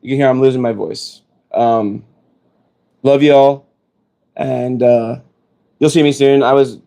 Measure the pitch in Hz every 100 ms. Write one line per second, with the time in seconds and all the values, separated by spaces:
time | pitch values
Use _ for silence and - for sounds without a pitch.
0 | 127 135 135 127 131 127 123 104 - -
1 | - - _ _ _ - 117 113 104 107
2 | - _ _ _ _ _ _ _ _ _
3 | 131 139 147 143 139 139 _ _ _ _
4 | _ _ _ - 131 127 123 127 123 120
5 | 113 123 _ _ _ _ _ _ 151 165
6 | 147 139 139 139 123 139 135 -